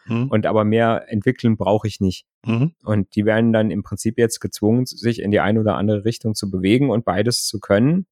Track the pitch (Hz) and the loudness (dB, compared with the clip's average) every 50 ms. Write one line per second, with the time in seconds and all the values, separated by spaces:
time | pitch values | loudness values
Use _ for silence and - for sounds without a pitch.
0 | _ - 113 117 127 135 117 110 - - 104 110 107 104 110 113 117 113 113 - | _ -6 -4 -2 -2 0 0 0 0 0 0 2 2 2 2 2 2 2 0 0
1 | - - 117 107 - 127 123 - - 117 110 - 95 92 104 110 - 107 - - | -4 -4 -4 -2 0 0 -2 0 0 0 0 0 0 0 0 0 0 -4 -4 -2
2 | 101 95 - - - _ _ _ - 117 117 117 135 170 - _ - - 107 101 | -2 -2 -2 -4 -12 _ _ _ -6 -4 -2 0 0 -2 -2 _ -4 -2 -2 -2
3 | 95 - - 107 104 110 107 113 117 113 113 110 110 107 - 101 - - 104 - | -2 -2 -2 -2 0 2 2 2 2 2 2 2 2 0 -2 -4 -6 -8 -8 -6
4 | - 113 113 - 117 110 - - - 101 - - 104 104 113 127 127 - - - | -6 -4 0 0 0 0 0 -4 -10 -10 -6 -2 0 2 2 2 0 -2 -6 -6
5 | 101 120 113 113 - 104 101 92 76 98 113 113 107 107 80 65 101 107 107 101 | -4 -4 -4 -2 -2 0 2 2 2 2 2 2 2 0 0 0 0 0 0 0
6 | 98 113 117 - - 110 104 - 107 98 95 92 92 98 113 131 143 131 104 117 | -2 -4 -4 -4 -4 -6 -4 -4 -6 -6 -4 -2 2 2 2 4 2 2 0 -2
7 | - - 87 98 104 120 117 - - - - 101 - - 101 104 120 147 170 190 | -2 -2 0 0 0 0 0 -2 -4 -6 -8 -6 -2 0 2 4 4 2 2 0
8 | 185 _ | -2 _